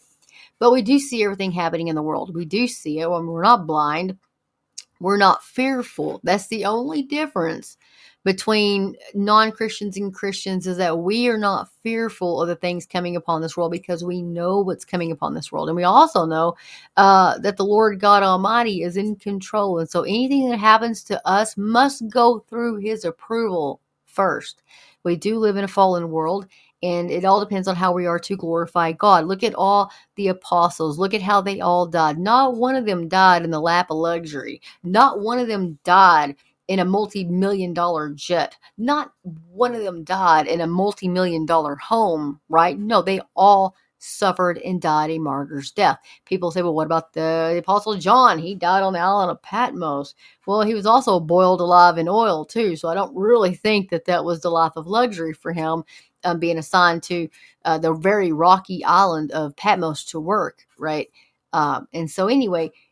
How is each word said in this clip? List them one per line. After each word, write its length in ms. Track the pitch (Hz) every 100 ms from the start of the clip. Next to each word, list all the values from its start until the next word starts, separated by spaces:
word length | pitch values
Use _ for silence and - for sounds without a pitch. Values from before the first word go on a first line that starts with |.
| _ _ _ - - -
But 120 | 240
we 120 | 254
do 160 | 208 277
see 240 | 277 233
everything 280 | 208 196 190
happening 360 | 180 165 165 165
in 80 | 156
the 80 |
world. 320 | 151 156 185 170
We 100 | 160
do 220 | 196 240
see 320 | - 160 151
it. 100 | 165
When 160 | 170 165
we're 160 | 165
not 240 | 196 240 160
blind, 540 | 151 147 160 185 190 _ _ _ _ _ - - -
we're 180 | 180 202
not 260 | 196 -
fearful. 760 | - - 262 262 233 - 151 -
That's 220 | - 196 190
the 160 | 226 196
only 360 | 226 269 320
difference 760 | 269 294 302 202 165 - - - _ _ _ _
between 720 | 190 190 - 214 208 202 196 - -
non-Christians 840 | 202 202 214 220 220 220 - 208 190
and 140 | 202
Christians, 540 | 190 196 190 196 185 180
is 120 | 180
that 200 | 180 165
we 300 | 175 226 240
are 100 | 220
not 320 | 208 190 196 _
fearful 580 | 226 226 226 - 180 147
of 60 | 170
the 80 | 170
things 320 | 180 175 -
coming 280 | 180 175 175
upon 240 | 170 160
this 160 | 160 175
world 160 | 165
because 320 | 175 185 170
we 200 | 175 180
know 380 | 175 170 175 202
what's 220 | 190 170
coming 280 | - 180 165
upon 240 | 160 160 151
this 160 | 151
world. 180 | 156 156
And 60 | 175
we 80 |
also 420 | 180 233 311 190 160
know, 300 | 160 170 - - - - -
uh, 400 | 196 190 180 -
that 180 | 196 196
the 100 | 196
Lord 340 | 208 220 196
God 240 | 208 202
Almighty 580 | 196 185 196 233 233 185
is 160 | 175 185
in 180 | 208 202
control. 600 | 208 196 190 214 202 170
And 100 | 165
so 140 | 175
anything 480 | 165 214 262 277 254
that 80 | 233
happens 460 | 214 220 233 220
to 240 | - 196 -
us 280 | 196 214 -
must 540 | 208 233 277 277 226
go 300 | 247 240 226 -
through 280 | 226 233 214
his 280 | 208 214 170
approval 720 | 165 - 226 220 180 143 - _ _ _
first. 580 | - 190 - - - _ _ _ _
We 120 | 175 170
do 220 | 202 226
live 180 | 214 196
in 80 |
a 40 | 196
fallen 420 | 196 190 175 170
world, 380 | 160 160 196 190 _ _ _
and 300 | 180 175 175
it 140 | 175 190
all 140 | 202
depends 280 | 202 196 190
on 80 | 180
how 160 | 185
we 160 | 180 175
are 100 | 170
to 180 | - 190
glorify 560 | 165 165 165 175 165
God. 340 | 160 208 180 160
Look 180 | 190
at 100 | 226
all 380 | - 190 202 196 - _ -
the 140 | 190
apostles. 680 | 185 - 175 170 - 160 147
Look 160 | 196
at 80 | 208
how 200 | 190 202
they 200 | 190 190
all 240 | 175 175 170
died. 320 | 165 156 151
Not 380 | 190 247 269 233
one 200 | 247 262
of 120 | 214
them 200 | 180 165
died 360 | 185 190 175
in 80 | 165
the 100 | 156
lap 300 | 165 175 180
of 60 | 160
luxury. 680 | 165 170 160 143 117 - - -
Not 380 | 175 196 269 -
one 180 | 208 247
of 100 | 233
them 300 | 208 180 151
died 520 | - 185 190 160 147 139 _ _ -
in 120 | 190
a 60 | 180
multi-million 880 | 196 208 202 175 180 196 202 180 170
dollar 340 | 175 160 151
jet. 480 | 147 - 170 - - _ -
Not 320 | 240 294 269 _ 180 160 170
one 240 | 185 240 233
of 80 |
them 200 | 196 175
died 440 | 156 190 180 156 143
in 140 | 170
a 40 | 165
multi-million 800 | 175 202 - 185 180 185 165 156
dollar 300 | 165 147 143
home, 640 | - 226 208 160 147 147 -
right? 300 | 160 175 160
No, 240 | 208 214
they 180 | 175 190 - -
all 400 | 196 196 190 - _ _
suffered 580 | - - 196 180 180 170
and 240 | - 180
died 300 | 160 151 156
a 80 | 160
martyr's 500 | 151 135 143 143 139
death. 300 | - 180 135 _ - -
People 240 | 185 175
say, 140 | 175
"Well, 100 | 175
what 140 | 156 156
about 260 | 165 160
the 440 | 160 160 165 165 175
Apostle 340 | 170 202 208 202
John? 420 | 170 247 247 165
He 160 | 165 196
died 260 | 175 190
on 120 | 190
the 60 | 180
island 300 | 180 202 180
of 140 | -
Patmos." 720 | - 208 247 180 160 143 143 - _ _ -
Well, 160 | 208
he 100 | 208
was 140 | 226 202
also 320 | 247 240 185
boiled 420 | 160 175 185 185
alive 380 | 175 175 175 165
in 100 | 170
oil 360 | 208 226 160 -
too, 300 | 226 214 160
so 140 | 165
I 60 | 185
don't 200 | 190 185
really 380 | 208 240 185
think 380 | 175 214 208 190
that 140 | 165 175
that 200 | 175 160
was 160 | 165
the 80 | 170
life 240 | 165 160 160
of 120 | 160
luxury 460 | 220 247 185 165
for 200 | 156 165
him, 300 | 170 160 165 - - _ _
um, 160 | 180 170
being 180 | 170 160
assigned 460 | 151 190 175 170
to, 260 | - 175 160 _ - _ 170
uh, 120 | 160
the 160 | 160
very 380 | 160 185 208 180
rocky 520 | 151 170 190 190 180
island 480 | - 175 196 160 151
of 220 | 156 147 -
Patmos 480 | 208 185 165 147 -
to 140 | 165
work, 460 | 160 208 156 - _ -
right? 320 | 156 156 - _ _ _ _
Um, 340 | 165 147 135 -
and 160 | 165 160
so 180 | - 190
anyway, 440 | 269 220 175 160 _ _